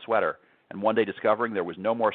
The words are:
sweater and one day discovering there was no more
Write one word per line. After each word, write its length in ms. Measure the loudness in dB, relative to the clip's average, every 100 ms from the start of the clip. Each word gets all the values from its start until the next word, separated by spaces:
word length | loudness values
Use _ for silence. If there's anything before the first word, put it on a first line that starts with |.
| 0
sweater 320 | 0 2 -2 _ _ _
and 100 | -2
one 140 | 2
day 100 | 2
discovering 480 | 0 0 0 2 0
there 120 | -2
was 140 | -4 -4
no 160 | -2 0
more 180 | 0